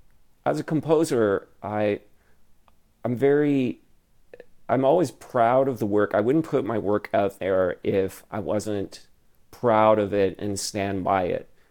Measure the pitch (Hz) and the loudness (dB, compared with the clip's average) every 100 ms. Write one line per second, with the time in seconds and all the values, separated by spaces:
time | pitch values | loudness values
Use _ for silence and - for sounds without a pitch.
0 | - _ _ _ 139 151 - 156 143 165 | -20 _ _ _ -4 -4 -2 -4 0 0
1 | 170 127 104 98 - _ 101 107 104 104 | 2 2 2 0 -4 _ -8 -2 -2 -2
2 | - _ _ - - - _ _ _ _ | -8 _ _ -20 -20 -20 _ _ _ _
3 | 120 120 139 143 147 139 127 - _ _ | -6 0 2 2 2 0 -2 -6 _ _
4 | _ _ _ - - - - 123 131 170 | _ _ _ -20 -20 -14 -4 0 2 2
5 | 143 - - 127 113 131 139 113 107 104 | 0 -6 -4 0 2 4 2 -2 0 0
6 | 104 104 110 156 156 139 98 107 92 104 | 2 2 2 0 0 -2 -2 -4 -2 -2
7 | - 104 101 - 92 95 90 - 107 101 | -2 -2 -2 -2 -2 0 0 -2 -2 -2
8 | 92 - - 104 82 104 104 101 92 - | -2 -6 -12 -10 -4 -4 -4 -6 -8 -12
9 | - _ _ _ _ - 123 107 110 107 | -20 _ _ _ _ -4 2 4 6 4
10 | 98 101 95 - 104 98 - 107 98 98 | 2 2 0 -2 -6 -6 -6 -4 -4 -4
11 | 87 95 92 - - _ _ | 0 0 0 -4 -8 _ _